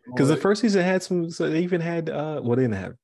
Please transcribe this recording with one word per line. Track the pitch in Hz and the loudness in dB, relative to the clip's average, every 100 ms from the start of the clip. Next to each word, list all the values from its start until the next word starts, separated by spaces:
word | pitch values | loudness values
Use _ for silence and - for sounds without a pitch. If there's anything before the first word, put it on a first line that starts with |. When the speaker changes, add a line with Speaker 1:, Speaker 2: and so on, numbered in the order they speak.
| - | -6
Speaker 1:
don't | |
know." | 123 | 2
Speaker 2:
'Cause | 143 | 2
the | 156 | 4
first | 190 208 | 2 2
season | 233 196 | 2 2
had | 180 185 | 2 0
some, | - 180 170 | 0 -2 -2
so | - 156 | -2 -2
they | 160 | 0
even | 180 175 | 0 -2
had, | 165 170 160 | -2 -4 -4
uh, | 143 156 151 | -6 -6 -4
well, | 117 120 | 0 2
they | |
didn't | 127 98 | 2 0
have | 92 - | -6 -10